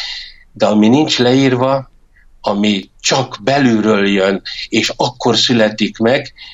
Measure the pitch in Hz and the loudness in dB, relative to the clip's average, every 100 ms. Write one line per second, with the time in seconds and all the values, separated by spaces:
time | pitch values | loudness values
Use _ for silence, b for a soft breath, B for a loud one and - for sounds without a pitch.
0 | B B B B _ - 104 107 107 131 | B B B B _ -2 0 4 4 4
1 | 151 - 123 131 135 123 131 135 131 _ | 2 0 2 2 2 2 0 -2 -6 _
2 | _ b _ _ - 101 104 98 - _ | _ b _ _ -6 -2 0 -2 -6 _
3 | - - 123 - 101 139 131 113 104 107 | -4 -2 -2 -6 -2 0 2 2 2 0
4 | 101 98 95 98 B B B 113 107 - | 2 2 0 -2 B B B -4 -4 -2
5 | 135 - 123 107 - 120 107 107 101 - | -4 -2 -2 0 0 2 0 0 -4 -2
6 | 113 139 - B B | 0 0 -4 B B